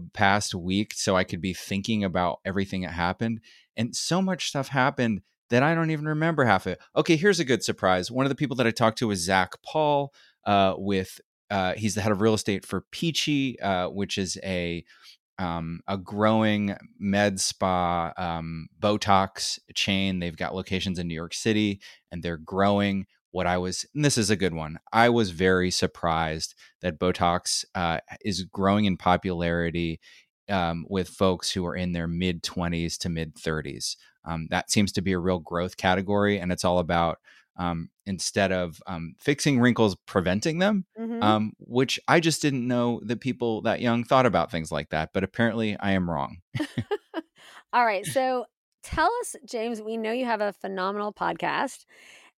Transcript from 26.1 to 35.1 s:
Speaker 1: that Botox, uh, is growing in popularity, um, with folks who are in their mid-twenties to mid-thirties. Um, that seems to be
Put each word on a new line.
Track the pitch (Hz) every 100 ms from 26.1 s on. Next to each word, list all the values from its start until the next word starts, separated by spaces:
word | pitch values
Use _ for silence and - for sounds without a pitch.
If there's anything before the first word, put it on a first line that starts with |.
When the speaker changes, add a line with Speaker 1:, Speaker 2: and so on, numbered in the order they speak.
| 80 80 80 - - - _
Speaker 1:
that | 90 78
Botox, | 90 87 87 87 - - -
uh, | 95 85 82 - -
is | 107 87
growing | 90 - 98 104 104
in | 87
popularity, | 90 90 95 85 85 85 85 85 85 82 - - _ _ -
um, | 98 85 85 -
with | 98 87
folks | - 95 87 -
who | 98 87
are | 80
in | 90
their | 85 85
mid-twenties | 85 92 85 - 95 85 85 85 -
to | 87
mid-thirties. | 82 78 - 80 78 71 64 - - _ _
Um, | - 82 78
that | 90 -
seems | 110 98
to | -
be | 90